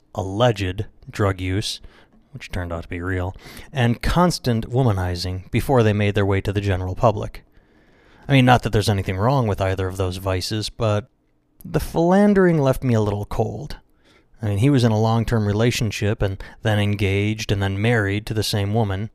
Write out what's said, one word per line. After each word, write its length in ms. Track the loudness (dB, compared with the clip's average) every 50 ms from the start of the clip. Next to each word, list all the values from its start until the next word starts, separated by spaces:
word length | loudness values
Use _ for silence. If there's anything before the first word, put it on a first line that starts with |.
| _ _ -8
alleged 720 | -8 -6 -4 0 2 2 2 2 0 -4 -4 -4 -6 -10 -10 -14 _ -20 -10
drug 320 | -4 -2 0 0 0 -2
use, 400 | -4 -4 -4 -4 -4 -6 -8 -10 -14 -20 -20 -20 -20 _ _ _ _ _
which 180 | -18 -18 -14 -10
turned 240 | -8 -8 -6 -6 -8
out 80 | -8
to 60 | -8 -8
be 100 | -10 -8
real, 340 | -4 -4 -2 -2 -4 -4 -8 -10 -16 -20 -18 -18 -18 -8
and 300 | -2 0 0 0 0 0
constant 680 | 0 0 2 4 4 2 2 0 -2 -2 -2 -2 -2 -2
womanizing 840 | 0 2 2 2 2 0 -2 -4 -4 -4 -6 -6 -8 -8 -6 -4
before 320 | -2 -2 0 2 4 4
they 120 | 4 4 2
made 200 | 2 0 0 2
their 120 | 2 2
way 160 | 2 0 0
to 100 | 0 -2
the 80 | -2 -2
general 340 | -2 -2 -2 -2 -4 -6 -2
public. 480 | 0 2 2 2 0 -4 -8 -10 -14 -18 _ _ _ _ _ _ _ _ _ _ _ _ _ -20 -12 -2 2
I 40 |
mean, 120 | 2 4 6
not 200 | 6 4 4 4
that 80 | 2 2
there's 160 | 2 2 2
anything 260 | 0 0 0 -2 -2
wrong 300 | 0 0 0 2 2 0
with 160 | 0 0 0
either 260 | -2 -2 -2 -2 -4 -4
of 80 | -4
those 220 | -4 -4 -4 -4 -4
vices, 500 | -4 -4 -2 -2 -4 -4 -4 -6 -6 -8
but 400 | -6 -4 -2 0 0 -2 -4 -6 _ _ _ _ _ _ _ _ _ -20 -8
the 160 | -4 -4 -4
philandering 800 | -4 -2 0 0 2 4 4 6 6 6 6 6 4 4 4 4
left 260 | 4 2 2 2 0
me 80 | 2
a 80 | 2 2
little 240 | 2 0 -2 -4 -6
cold. 540 | -4 -4 -4 -4 -4 -6 -8 -10 -10 -12 -14 _ _ _ _ _ _ _ _ _ _ _ -6
I 60 | -4 -2
mean, 100 | 0 2
he 100 | 4 4
was 160 | 4 4 4
in 80 | 4
a 80 | 4 2
long-term 460 | 2 2 2 2 0 0 0 0 0
relationship 760 | 0 0 2 2 0 0 0 -2 -4 -2 -2 -2 -2 0 0
and 160 | -2 -2 -2 -6 -12 -16 -12 -4
then 180 | -2 0 2 2
engaged 720 | 2 0 0 0 0 0 0 0 0 -2 -2 -4 -2 -2
and 120 | -2 0
then 180 | 0 -2 -2 0
married 460 | 0 0 2 2 0 0 -2 -4 -4
to 80 | -4 -4
the 80 | -4
same 320 | -2 -2 -2 -2 -2 0 0
woman 340 | 0 0 0 -2 -4 -6 -8